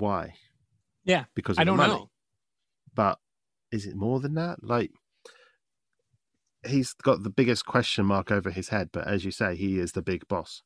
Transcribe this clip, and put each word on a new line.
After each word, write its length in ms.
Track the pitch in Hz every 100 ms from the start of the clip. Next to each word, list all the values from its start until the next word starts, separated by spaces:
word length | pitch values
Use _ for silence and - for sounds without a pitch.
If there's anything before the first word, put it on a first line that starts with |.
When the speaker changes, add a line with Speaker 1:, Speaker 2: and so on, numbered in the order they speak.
Speaker 1:
why? 340 | 104 92 80 - _ _ _ _ _ _
Speaker 2:
Yeah, 220 | 190 180 127 -
Speaker 1:
Because 220 | - 95
Speaker 2:
I 60 |
Speaker 1:
of 20 | 165
the 60 |
Speaker 2:
don't 60 | 190
Speaker 1:
money. 160 | 147
Speaker 2:
know. 160 | 156 - _ _ _ _ _ _ _ _ -
Speaker 1:
But 240 | 98 - _ _ _ _ _
is 140 | 110 98
it 100 | 98
more 240 | 107 127
than 160 | 143 156
that? 280 | 170 -
Like, 280 | 107 120 98 - _ _ - - _ _ _ _ _ _ _ _ _ _ _ _ -
he's 280 | 139 123
got 300 | - 139 92
the 60 | 104
biggest 360 | - 123 117 -
question 400 | 123 113 - 101
mark 260 | 98 -
over 180 | 101 92
his 180 | 90 -
head, 200 | 107 85
but 160 | 87 -
as 180 | 101 95
you 60 |
say, 240 | - 101 87
he 220 | 98 95
is 120 | 87
the 80 | 98
big 260 | 85 90 -
boss. 340 | 92 78 -